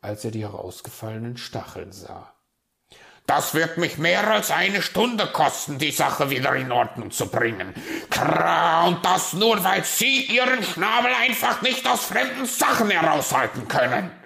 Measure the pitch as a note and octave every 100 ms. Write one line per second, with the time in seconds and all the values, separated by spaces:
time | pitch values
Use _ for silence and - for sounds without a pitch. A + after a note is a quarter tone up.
0 | G2+ G#2+ - A2 G#2+ G2+ - - - -
1 | A2 A2 A#2 B2 - - F#2 - F2+ G2
2 | F#2+ E2+ - _ _ _ _ _ _ -
3 | - - - C#3+ C#3+ D3+ D#3+ E3+ - D#3+
4 | E3 F#3 G#3 G#3+ - D#3 F#3 G3 - F#3
5 | A#3 A3+ F3 B2+ D3+ - - C#3+ D3+ -
6 | C#3+ - C#3+ C3+ C3+ C3+ C3 B2 - -
7 | G2+ - A2+ - A#2 G#2+ F#2 - - -
8 | - - D3 D#3+ E3 E3 E3+ E3 F3 F3
9 | F3+ F3+ - E3 A3 G#3+ F#3 F#3+ - -
10 | A#3 C4+ C4 A#3 B3+ B3+ G3 - G3 A3+
11 | B3 B3+ A#3+ A#3 B3 A#3 B3 B3+ B3+ A3
12 | - F#3+ C4 C4 B3+ - C#4+ B3+ G#3+ F#3
13 | D#3+ D#3 F3 C3+ A#2 - A2 - B2+ A#2+
14 | F#3 -